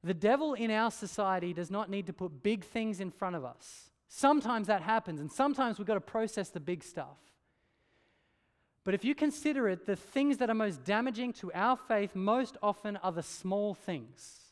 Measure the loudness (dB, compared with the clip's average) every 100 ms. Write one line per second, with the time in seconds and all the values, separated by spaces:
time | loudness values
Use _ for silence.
0 | -2 2 4 4 2 -2 0 2 0 -2
1 | -10 -2 0 0 -2 -6 -4 -4 -4 -4
2 | -6 -6 -8 -2 0 0 -2 -4 -4 -4
3 | -6 -4 -4 -4 -6 -12 -20 -20 -20 _
4 | _ 2 6 6 4 0 2 2 4 0
5 | 0 -6 -8 0 2 2 0 0 0 0
6 | 0 4 4 4 -2 -4 -2 -4 -4 -8
7 | -8 -10 _ _ _ _ _ _ _ _
8 | _ _ _ _ _ _ _ _ -2 0
9 | 0 2 0 0 -2 2 0 0 -2 -4
10 | -2 2 2 2 2 2 0 -2 0 0
11 | 0 -2 -6 -6 -8 0 2 2 2 0
12 | 2 0 2 2 2 -2 -2 -2 -4 -2
13 | -2 -2 -6 -8 -2 0 0 -4 -6 -8
14 | -8 -18 -20 -20 -20